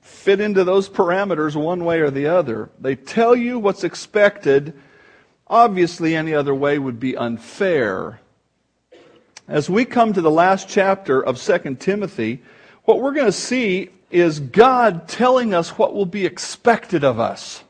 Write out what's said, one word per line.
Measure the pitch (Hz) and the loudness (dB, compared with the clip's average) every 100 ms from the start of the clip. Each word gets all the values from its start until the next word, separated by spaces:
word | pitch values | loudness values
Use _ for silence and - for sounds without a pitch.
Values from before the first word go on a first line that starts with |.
fit | _ - - 196 | _ -8 0 0
into | 208 196 | 2 0
those | 180 190 190 | 2 2 0
parameters | - 180 185 202 165 156 151 | -2 0 0 -2 -2 -2 -2
one | 156 180 | -4 -4
way | 170 165 | -2 0
or | 151 | 0
the | 135 143 | 0 0
other. | 180 147 110 107 _ | 0 0 -4 -8 _
They | 131 | -6
tell | 135 - - 226 | -6 -6 0 2
you | 247 240 247 | 2 2 -2
what's | 202 190 | -2 -2
expected. | 170 - - 208 202 202 - 139 143 - _ _ _ _ _ _ _ | -6 -8 -6 2 2 2 2 2 2 -16 _ _ _ _ _ _ _
Obviously, | 208 233 190 170 170 165 | 4 4 4 -2 0 -2
any | 165 156 | -2 0
other | 151 143 | -2 0
way | 139 143 147 | 0 0 0
would | 135 117 | -2 -6
be | 131 - | -6 -4
unfair. | 120 117 - - 196 160 113 95 82 113 _ _ _ _ _ _ _ - - _ _ - - | -4 -6 -10 -4 0 2 0 -2 -6 -12 _ _ _ _ _ _ _ -20 -20 _ _ -20 -6
As | 151 143 | -4 0
we | 190 | 0
come | 254 247 226 | 0 2 2
to | 196 | 2
the | 160 | 2
last | 156 180 190 - | 4 4 2 -2
chapter | - 190 196 196 135 | 0 0 0 0 -2
of | 131 127 | 0 -6
Second | - 175 160 131 | -2 -2 -2 -8
Timothy, | - 208 190 - 110 127 - - - _ | -4 -4 -6 -6 -6 -6 -12 -20 -20 _
what | - 247 | 0 2
we're | 254 | 2
gonna | 285 254 | 0 0
see | 175 - 254 233 185 190 _ _ | 0 -4 -2 0 -2 -6 _ _
is | 175 175 151 | 2 2 0
God | 135 185 247 254 233 170 - | -4 4 6 6 2 0 -10
telling | - 247 254 240 | -2 2 2 2
us | 180 170 - | -2 -2 -2
what | 220 | -2
will | - 196 | 0 -4
be | 202 175 | -2 -4
expected | - - - - 233 - 170 | -6 -14 -4 0 0 0 0
of | 139 113 | 0 0
us | 107 101 - - - | -4 -4 -14 -18 -20